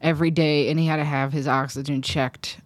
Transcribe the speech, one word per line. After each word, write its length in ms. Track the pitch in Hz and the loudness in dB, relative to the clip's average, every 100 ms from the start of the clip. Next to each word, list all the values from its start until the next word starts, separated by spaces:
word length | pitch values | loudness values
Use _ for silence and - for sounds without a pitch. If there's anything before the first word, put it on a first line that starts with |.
every 280 | 160 151 165 | -2 2 2
day, 380 | 160 156 147 135 | 2 2 2 2
and 100 | 156 | 2
he 80 | 160 | 2
had 100 | 156 | 0
to 60 | |
have 280 | 151 139 135 | 0 -2 -2
his 160 | 147 135 | -2 0
oxygen 540 | 131 135 131 139 139 | 0 0 -4 -4 -4
checked, 560 | 131 156 127 - - - | -2 -2 -2 -4 -14 -14